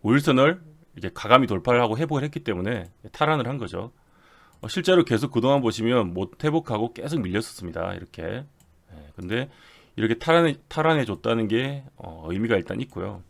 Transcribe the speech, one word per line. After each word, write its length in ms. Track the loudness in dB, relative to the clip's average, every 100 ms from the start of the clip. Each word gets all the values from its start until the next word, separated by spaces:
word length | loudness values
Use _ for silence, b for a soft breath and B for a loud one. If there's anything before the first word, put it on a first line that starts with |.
오일선을 600 | 4 2 4 4 4 2 -10 -20 _ -10
이제 120 | -10
가감히 340 | -8 6 6 6
돌파를 340 | 0 2 2
하고 160 | 2 -2
회복을 260 | -2 -4
했기 180 | -4 -6
때문에 440 | -4 -4 -4 -6 -8 _ -20
탈환을 340 | -2 0 0 -2
한 100 | -6
거죠. 340 | -8 -8 -10 _ b b b b b b
어, 60 | -6
실제로 380 | -2 4 4
계속 260 | 6 2 2
그동안 300 | 2 4 4
보시면 520 | 2 0 2 2 0
못 300 | -4 -8 -4
회복하고 500 | -2 -2 -2 -2 -4
계속 280 | -6 -6 -4
밀렸었습니다. 720 | -2 -2 -4 -12 -10 -6 -8
이렇게. 300 | -8 -14 -10
예, 840 | -8 -8 -12 _ _ _ _ -20 -20
근데 340 | -14 -6 -6 -6 b b b b
이렇게 220 | -2 0 0
탈환해, 380 | 4 4 4 -2 _
탈환해 380 | 0 2 2
줬다는 420 | 0 -4 -2 0 0
게, 360 | 0 -2 -8 -14
어, 300 | _ -16 -14 -8
의미가 280 | -4 0
일단 260 | 0 0 -8
있고요. 420 | -8 -8 -10 -12